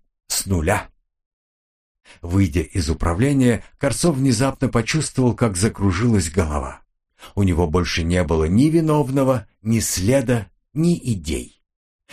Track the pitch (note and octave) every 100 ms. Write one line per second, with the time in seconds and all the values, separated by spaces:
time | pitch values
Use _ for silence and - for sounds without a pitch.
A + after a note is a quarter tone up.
0 | _ _ - - F#2+ F2+ D#2+ G#2+ - _
1 | _ _ _ _ _ _ _ _ _ _
2 | _ - E2+ F#2+ F#2 E2+ D#2+ F#2+ D#2+ D#2+
3 | F2+ E2+ C3+ C#3 B2 G#2+ - - F#2 -
4 | F3 C3+ C3+ G#2+ C3+ C3+ B2 A#2+ A2+ D#3
5 | - - B2 G#2+ A#2+ F2+ A2 - G2 F2
6 | A#2+ G#2+ E2 F#2+ D#2 D2 C2+ - _ _
7 | _ _ - - F#2+ E2 E2+ F2+ E2 -
8 | E2 F2+ D#2+ D#2+ D#2+ G2+ D3+ E3 D#3 D3+
9 | C3 C3+ C3 B2 - _ G#2 A2+ - -
10 | F#2+ C3+ A#2 A#2 F#2+ _ _ D3 E3+ E3+
11 | B2+ G2+ D#2+ D2 - _ _ _ _ _
12 | _